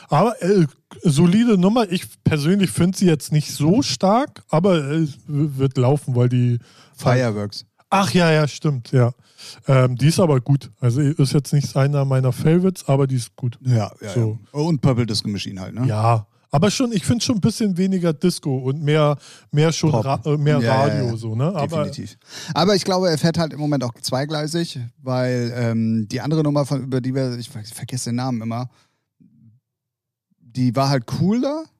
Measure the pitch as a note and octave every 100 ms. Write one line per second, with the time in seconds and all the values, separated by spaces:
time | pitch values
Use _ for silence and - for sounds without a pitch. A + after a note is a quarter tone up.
0 | - D3+ A3+ - F3+ G3+ D3+ - _ -
1 | F3 C#3 F3 G#3 A#3+ G3 F#3 B3 G3+ F3+
2 | - - - D3+ D3 G3+ F3+ - F3 -
3 | F#3 D3+ - D3+ - A#2 D3 A3+ - -
4 | F#3+ A3+ D4 - _ D#3 G3 E3+ C#3 D#3+
5 | D3+ - - C#3+ D#3 C3 C3+ C3 B2 D3
6 | - B2 B2 B2 B2 A#2+ - _ _ -
7 | C3+ B2+ B2 G#2 G#2 - - _ _ F#3+
8 | F#3 F3+ E3+ D#3 D3 - D#3 C3+ - C3
9 | A#2+ - _ _ - - - C3 B2+ A#2+
10 | D3 F#3 E3+ C3 - C#3 - - B2 B2+
11 | C#3+ D#3 C3+ D#3 - C#3+ C#3 C#3 C#3 C#3+
12 | C3+ C3 C3 - D#3 F3 F#3 F#3 - C#3
13 | C3+ B2+ - - B2 - B2+ A#2 F#2+ -
14 | G#2+ G#2 A2 A2 - C#3+ E3 D3 C#3+ B2
15 | A2+ G#2 A2+ G2 - F#2+ F#2 G#2+ B2+ G#2+
16 | A2+ A2+ - _ _ D3 G3+ - B3 G#3+
17 | - A#3+ - A3 A#3 - G#3 F3 F#3+ F#3+
18 | E3+ D3+ F3+ - D3 C3 C3 D3 D3 D#3
19 | D3 C#3+ - - _ D3 D#3+ - D#3+ A#2+
20 | B2+ C#3 D#3 D3 D3 D3 A2+ A2+ C#3+ G#2+
21 | B2 A2+ A2+ A2 D3+ F#3 D3+ D#3+ D3 C#3
22 | G2+ - _ - - C#3+ F3+ G3+ - F#3
23 | F#3 D#3 E3+ E3 D#3+ C#3+ D3 C#3 B2 -
24 | - C3 D3 D3+ D3+ E3+ E3+ C3+ A#2+ -
25 | C3 B2+ B2+ B2 A#2 A#2 A#2 A2+ A2+ A2+
26 | G#2 B2 A#2+ D#3+ D3 D3 C3 C#3 B2+ B2+
27 | C3 C3+ C3 A#2+ A#2 G#2 G#2+ - - B2+
28 | A#2+ A#2+ C3 A#2 A2+ A#2 B2 - _ _
29 | _ _ _ _ A2+ A2+ _ _ _ _
30 | _ _ _ _ A#2+ A2+ B2 C3 C3+ C#3
31 | - - F3 A#3 C4+ D#4 D#4+